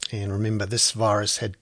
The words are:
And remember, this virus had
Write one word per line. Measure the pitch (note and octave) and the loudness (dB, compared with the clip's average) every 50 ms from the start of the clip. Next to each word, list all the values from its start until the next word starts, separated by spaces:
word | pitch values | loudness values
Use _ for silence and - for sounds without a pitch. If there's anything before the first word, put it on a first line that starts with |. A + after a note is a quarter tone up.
| - - | -8 -6
And | - G#2 G2+ G2+ G2 | -4 -4 -4 -2 -2
remember, | G2+ G#2+ A2 A2 G#2+ G2+ | 0 0 0 0 0 -2
this | G2 A#2 A#2 - - | -2 0 2 2 2
virus | - G#2+ A2+ G#2+ G#2 G#2 G#2 G2 - | 2 2 2 4 4 2 2 0 -2
had | - A#2 G#2+ F2+ - | -2 -4 -6 -8 -10